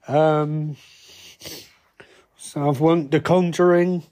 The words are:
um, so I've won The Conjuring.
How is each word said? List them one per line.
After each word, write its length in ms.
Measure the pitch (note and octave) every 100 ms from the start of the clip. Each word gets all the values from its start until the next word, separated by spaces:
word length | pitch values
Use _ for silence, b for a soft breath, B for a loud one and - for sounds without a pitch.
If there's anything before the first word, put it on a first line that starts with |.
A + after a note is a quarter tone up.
| -
um, 680 | D3 D#3 D3+ D3+ D#3 D3+ C#3+ B B B B B B B B B B B B B B B _
so 320 | - - C#3+
I've 120 | C3
won 280 | D#3+ E3+ C#3+
The 120 | D#3
Conjuring. 840 | D#3 F3+ F3 D#3+ F3+ F3 F3 F3 -